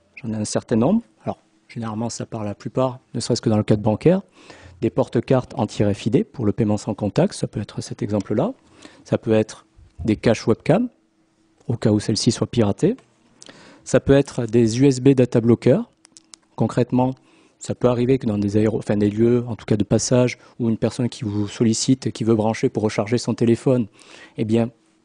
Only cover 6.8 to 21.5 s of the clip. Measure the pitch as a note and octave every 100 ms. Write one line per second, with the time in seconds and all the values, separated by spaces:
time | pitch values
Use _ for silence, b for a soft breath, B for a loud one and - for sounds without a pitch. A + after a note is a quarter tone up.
6.8 | - G#2 G#2 - F3+ - - - G2+ -
7.8 | - - A2 G#2 - G#2+ F#3+ C4+ B B
8.8 | B B - - - A2 A2 - _ _
9.8 | - - - G#2+ B2 A2 - A2 - E3+
10.8 | B3 _ _ _ _ _ _ _ - A#2
11.8 | A2+ G#2 - G#2+ - - A2 A#2+ G#2 G2
12.8 | E3 C4 _ _ _ _ B B B B
13.8 | - B2+ - C#3 C#3 - A#2 A2+ A#2 A#2
14.8 | C#3+ B2+ B2+ C3 B2 B2 A2+ A2+ A#2+ D#3+
15.8 | A#3 _ _ - _ - _ - A2+ -
16.8 | A#2+ B2+ C3 C3 b b b b - G#2
17.8 | B2 A#2+ B2 C3+ B2 G#2 G2+ G#2+ G#2+ A2
18.8 | - G#2 G#2 G#2 A#2 A#2+ A#2+ A2+ - A2
19.8 | G2+ A2 - B2 B2 - b b A#2 A2
20.8 | A#2 - B2 - G#2+ G#2 G#2